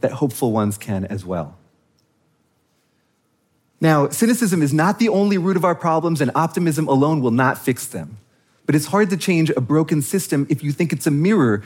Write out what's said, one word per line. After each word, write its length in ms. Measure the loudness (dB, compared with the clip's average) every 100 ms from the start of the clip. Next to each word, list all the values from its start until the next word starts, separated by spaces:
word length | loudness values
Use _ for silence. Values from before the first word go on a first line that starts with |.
that 120 | -4
hopeful 400 | -2 -4 -2 -2
ones 240 | 0 0 -4
can 280 | -6 -6 -6
as 180 | -8
well. 320 | -8 -8 -8 -12 _ _ _ _ _ _ _ _ _ _ _ _ _ _ _ _ _ _ _ _ _ -2
Now, 280 | 2 2 2
cynicism 500 | 0 0 2 0 0
is 120 | 2
not 260 | 2 2 2
the 100 | 2
only 300 | 2 2 2
root 180 | 0 2
of 80 |
our 100 | 0
problems, 460 | 0 0 0 0 0
and 100 | 0
optimism 540 | 0 0 0 -2 0 2
alone 340 | 2 2 2
will 80 | 0
not 260 | 2 2 0
fix 280 | -2 -4 -6
them. 320 | -12 -12 -16 _ _ _ _ -2
But 80 |
it's 120 | -2 0
hard 220 | 0 0
to 60 | 0
change 340 | 0 0 2
a 100 | 0
broken 420 | 0 0 2 0
system 440 | 0 -4 -2 -2 0
if 120 | -2
you 100 | -2
think 200 | -2 -2
it's 140 | -2 0
a 60 |
mirror 500 | 0 2 2 2 0